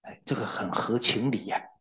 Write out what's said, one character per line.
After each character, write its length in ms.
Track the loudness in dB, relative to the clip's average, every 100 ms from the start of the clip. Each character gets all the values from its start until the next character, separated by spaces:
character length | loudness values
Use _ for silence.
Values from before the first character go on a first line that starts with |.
哎， 200 | -16 -12
这 120 | -4 -2
个 100 | -2
很 260 | -4 -2
合 280 | -2 0 4
情 320 | 4 4 2
理 180 | 0 -2
啊。 100 | -4 -6 -20